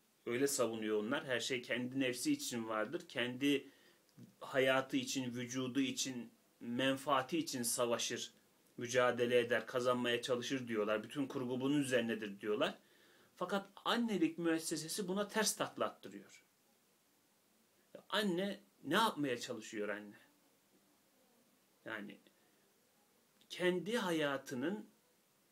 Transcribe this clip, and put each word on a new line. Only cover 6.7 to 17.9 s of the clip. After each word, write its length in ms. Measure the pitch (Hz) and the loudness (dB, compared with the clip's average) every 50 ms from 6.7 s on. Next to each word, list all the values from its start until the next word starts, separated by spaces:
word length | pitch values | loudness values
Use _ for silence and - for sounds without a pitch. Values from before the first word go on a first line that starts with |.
| 120 123 131 135 135 135 - 151 143 131 127 - 180 | -2 0 2 2 2 0 0 2 2 2 2 0 0
için 260 | 160 147 - - 127 117 | -2 -2 -2 -2 -2 -2
savaşır, 680 | 113 - - 123 120 117 117 - - 120 110 - - - _ _ _ _ _ _ _ _ | 0 2 2 2 2 2 2 0 -2 -4 -6 -8 -10 -14 _ _ _ _ _ _ _ _
mücadele 600 | - 123 117 123 127 123 123 120 120 120 120 123 123 | -8 -6 0 4 4 6 6 6 4 4 4 4 4
eder, 280 | 117 113 120 113 113 | 4 4 2 0 0
kazanmaya 540 | - - 127 123 127 123 123 120 120 120 120 | 0 -2 0 2 2 2 2 2 2 0 0
çalışır 460 | - - 127 123 123 - 139 131 123 | 0 0 -2 0 0 -2 -2 -2 -2
diyorlar. 360 | 117 117 107 104 107 107 110 107 | -2 0 0 2 2 2 0 -2
Bütün 240 | - - 151 135 | -4 -4 -4 -4
kurgu 340 | 127 - 139 127 120 127 123 | -2 -2 -4 -2 -2 -2 0
bunun 200 | 131 135 147 147 | 2 2 2 2
üzerinedir 600 | 139 127 127 120 113 113 113 107 110 104 98 98 | 2 4 4 2 2 2 0 -2 -4 -6 -8 -4
diyorlar. 360 | - 107 104 120 151 190 - - _ _ _ _ - - - - - _ _ | -2 0 0 2 2 0 -2 -4 _ _ _ _ -20 -20 -20 -20 -20 _ _
Fakat 340 | - 180 180 202 196 196 - - - - | -6 -4 -2 -2 -2 -2 -4 -12 -6 -2
annelik 520 | 165 208 233 240 226 208 175 160 160 165 | 0 2 2 2 2 2 4 4 2 2
müessesesi 720 | - 170 165 160 165 165 - 165 147 151 160 - - 202 | 2 2 2 2 2 0 -2 -4 -4 -4 -4 -4 -4 -2
buna 200 | 175 190 202 202 | -2 -2 -2 -2
ters 280 | 196 - 220 208 202 - | -2 0 0 0 0 0
taklattırıyor. 800 | - 143 131 - - 113 101 - - - 98 98 101 95 - - - _ _ _ _ _ _ _ _ _ _ _ _ _ _ _ _ _ _ _ _ _ _ _ _ _ _ _ _ _ _ | 0 -2 -4 -2 -2 -2 -2 -4 -8 -14 -14 -14 -14 -16 -18 -20 -20 _ _ _ _ _ _ _ _ _ _ _ _ _ _ _ _ _ _ _ _ _ _ _ _ _ _ _ _ _ _